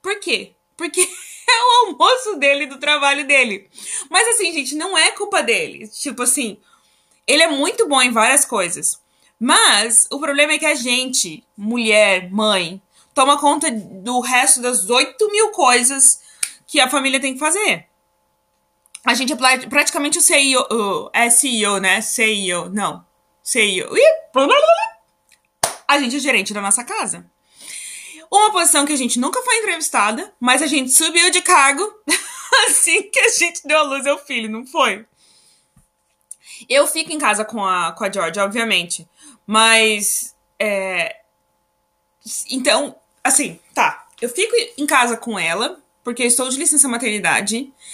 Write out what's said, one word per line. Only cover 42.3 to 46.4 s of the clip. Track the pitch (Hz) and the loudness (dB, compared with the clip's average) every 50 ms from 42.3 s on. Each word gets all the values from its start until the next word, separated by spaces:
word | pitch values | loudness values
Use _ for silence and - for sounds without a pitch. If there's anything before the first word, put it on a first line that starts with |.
| - - - - | -10 -10 -10 -8
então, | 247 262 254 294 247 247 294 240 - _ _ _ _ _ _ | -8 -2 0 2 2 2 0 -4 -10 _ _ _ _ _ _
assim, | 262 262 - 294 190 165 - _ _ _ | 0 2 2 0 -2 -6 -14 _ _ _
tá. | 285 220 147 - - - _ _ - | 0 0 0 -2 -6 -16 _ _ -8
Eu | - 240 | -8 -6
fico | - - 403 466 - 480 - - - | -2 -2 -2 0 0 -2 -2 -2 -6
em | - 294 | -6 -4
casa | 294 311 254 247 240 233 | 0 2 2 2 2 -2
com | 226 - 233 214 190 | -6 -6 -8 -6 -4
ela, | 170 165 170 190 233 302 370 - _ _ _ _ _ | -2 -2 -2 -2 -4 -6 -8 -12 _ _ _ _ _
porque | 240 240 - | -10 -6 -2
eu | 247 | 0
estou | 240 240 262 | 0 0 0